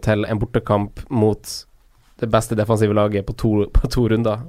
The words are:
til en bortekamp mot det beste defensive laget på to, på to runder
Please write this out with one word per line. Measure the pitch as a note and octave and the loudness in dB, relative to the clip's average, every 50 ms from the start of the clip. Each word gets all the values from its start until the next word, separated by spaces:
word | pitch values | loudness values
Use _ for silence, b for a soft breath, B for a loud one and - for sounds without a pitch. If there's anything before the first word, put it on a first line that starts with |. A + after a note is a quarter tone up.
| - | 0
til | - G#2+ G#2 G#2+ G2+ | 0 0 0 0 -2
en | A2 G#2 | -2 -4
bortekamp | A2 - - A#2 - - G#2 G2+ G2+ G2+ - - - - | -4 -2 -2 -4 0 0 0 0 0 -4 -8 -14 -14 -4
mot | - A#2+ G#2+ G#2+ G#2 - - - - - - _ _ _ _ _ _ _ _ _ _ _ | 0 2 2 2 2 0 -6 -14 -14 -14 -16 _ _ _ _ _ _ _ _ _ _ _
det | - A2+ | -6 0
beste | G#2+ A2 A2+ - A#2 G#2+ | 0 0 0 0 -2 -2
defensive | G#2 G2+ A2+ G#2 A2 G#2 G#2 | 0 0 2 2 2 2 4
laget | G#2+ G#2 G#2+ G#2+ G2+ G2 | 2 2 2 0 -2 -4
på | - A2+ - | -4 -8 -2
to, | - A2+ G#2+ G#2 G2+ - | 0 0 2 2 0 4
på | - - - B2 | 2 2 2 2
to | - B2+ B2 A2 | 0 0 2 2
runder | A2+ A2 A#2 A2 G#2 A2 B2+ | 2 2 0 0 -2 -4 -8